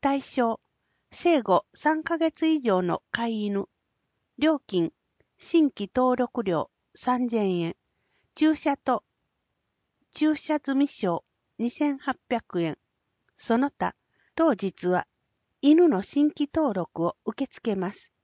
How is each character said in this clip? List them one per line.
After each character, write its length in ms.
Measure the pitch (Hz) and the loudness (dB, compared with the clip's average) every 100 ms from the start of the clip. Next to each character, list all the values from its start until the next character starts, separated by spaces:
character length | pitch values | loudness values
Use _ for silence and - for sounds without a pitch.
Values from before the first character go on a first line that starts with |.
対 220 | 277 277 | 0 -2
象、 380 | - - 233 226 _ _ _ _ _ | -4 -2 -2 -2 _ _ _ _ _
生 280 | - 349 320 | -4 2 2
後 240 | 208 180 - | 4 0 0
三 300 | - 302 311 | -4 -2 -2
ヶ 160 | 320 330 | -2 -2
月 300 | 320 - 320 | -2 0 0
以 120 | 311 | 0
上 220 | 240 185 | 2 0
の 220 | 180 170 _ | 0 -4 _
飼 160 | - 233 | -6 -4
い 160 | 220 208 | -4 -2
犬。 220 | 196 - _ _ _ _ _ _ - | -4 -6 _ _ _ _ _ _ -2
料 200 | 302 302 | 0 0
金、 340 | - 185 165 _ _ _ _ _ | -2 -2 -2 _ _ _ _ _
新 320 | - 339 294 | 0 2 2
規 180 | - 202 | 0 -6
登 220 | - 254 247 | 0 0 2
録 260 | 247 - | -2 -2
料 260 | 196 165 - _ _ - | -2 -2 -2 _ _ -8
三 320 | - 254 247 | -2 -2 0
千 320 | 226 202 180 | 0 0 0
円。 160 | 165 - _ _ _ _ _ | -2 -6 _ _ _ _ _
注 220 | - 311 302 | 0 2 2
射 200 | 311 285 | -2 -2
と、 280 | - 240 _ _ _ _ _ _ _ _ _ _ _ | -2 -4 _ _ _ _ _ _ _ _ _ _ _
注 220 | - 302 | -2 0
射 240 | 302 - 302 | 0 -2 -4
済 300 | - 269 277 | -2 0 0
証 360 | - 196 170 _ _ _ _ | -2 -4 -4 _ _ _ _
二 120 | 233 | -6
千 260 | - 294 277 | -2 -2 -2
八 220 | - 254 _ | -6 -8 _
百 320 | 233 _ 175 | -6 _ -4
円。 160 | 165 - _ _ _ _ _ _ | -4 -4 _ _ _ _ _ _
そ 200 | - 233 | -2 0
の 140 | 277 | 0
他、 240 | _ 180 - _ _ _ | _ -6 -6 _ _ _
当 200 | - 330 | 0 0
日 340 | 214 196 - 175 | 2 -4 -4 -2
は、 180 | 180 - _ _ _ _ _ | 0 -2 _ _ _ _ _
犬 280 | 277 311 349 | 4 6 6
の 140 | 196 | 4
新 300 | 196 285 294 - | -2 0 0 0
規 140 | 285 | -4
登 220 | - 302 | 0 -2
録 300 | 190 170 - 170 | -2 -6 -2 -4
を 80 | - | -4
受 220 | - - 277 | -10 -6 -8
け 60 | |
付 180 | - 233 | -6 -4
け 60 | 196 | -4
ま 160 | 185 | -4
す。 200 | - - _ | -8 -20 _